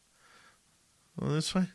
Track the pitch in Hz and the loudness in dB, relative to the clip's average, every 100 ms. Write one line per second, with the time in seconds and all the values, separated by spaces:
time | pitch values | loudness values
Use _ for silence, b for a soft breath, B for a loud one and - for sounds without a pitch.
0 | _ _ - - - - _ _ _ _ | _ _ -20 -20 -20 -20 _ _ _ _
1 | _ - 135 151 156 185 185 | _ -6 -2 0 0 0 0